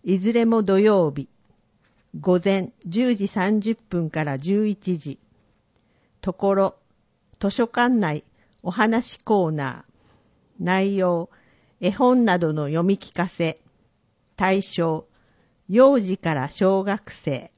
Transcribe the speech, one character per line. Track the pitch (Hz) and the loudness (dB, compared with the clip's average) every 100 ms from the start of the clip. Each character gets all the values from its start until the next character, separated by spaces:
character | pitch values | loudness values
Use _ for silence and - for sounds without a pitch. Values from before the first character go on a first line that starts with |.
い | 208 190 | -2 0
ず | 196 | 0
れ | 233 226 | 2 2
も | 226 | 2
土 | 196 190 | 2 2
曜 | 214 202 160 | 4 4 2
日、 | 143 135 _ _ _ _ _ _ _ _ 156 | -2 -12 _ _ _ _ _ _ _ _ -6
午 | 185 180 | 0 2
前 | 190 196 180 _ 185 | 2 -2 -4 _ -6
十 | 190 247 | -2 0
時 | 220 196 | 0 -2
三 | 208 190 214 | -2 0 0
十 | 208 226 | -2 -6
分 | _ 175 160 | _ -4 -4
か | 160 | -4
ら | 147 135 | -4 -4
十 | 156 202 214 | -2 0 0
一 | 202 185 175 | -4 -4 -6
時。 | 143 131 _ _ _ _ _ _ _ _ _ _ | -6 -16 _ _ _ _ _ _ _ _ _ _
と | 196 | -8
こ | 175 196 196 | -2 0 2
ろ、 | 190 - _ _ _ _ _ _ | 0 -2 _ _ _ _ _ _
図 | 196 | -4
書 | - 233 | -2 -2
館 | 240 240 240 | 0 2 2
内 | 175 151 _ _ _ _ | 0 -4 _ _ _ _
お | 180 | -8
話 | 180 220 220 - - | 0 0 0 -4 -16
コ | - 208 170 | -2 0 0
ー | |
ナ | 156 135 - - _ _ _ _ _ _ - | -2 -6 -10 -20 _ _ _ _ _ _ -8
ー。 | |
内 | 175 185 196 196 | -2 0 0 0
容、 | 180 175 175 _ _ _ _ _ | 0 0 -4 _ _ _ _ _
絵 | 175 | -4
本 | 196 247 254 226 | 2 4 4 4
な | 180 | 2
ど | 165 | 0
の | 156 | -2
読 | 143 156 | -2 0
み | 180 196 | 0 0
聞 | - | -4
か | - 180 | -6 -6
せ。 | - 165 - _ _ _ _ _ _ _ - | -2 -4 -4 _ _ _ _ _ _ _ -4
対 | 190 190 | 0 0
象、 | 190 - 165 156 - _ _ _ _ _ - | -2 -4 -2 -4 -8 _ _ _ _ _ -2
幼 | 208 269 277 | 4 6 4
児 | 190 190 | 0 -4
か | 170 | -2
ら | 151 135 | -2 -4
小 | - 190 196 | 0 2 2
学 | 196 196 - | -2 -6 -8
生。 | - - 131 - | -10 -6 -6 -10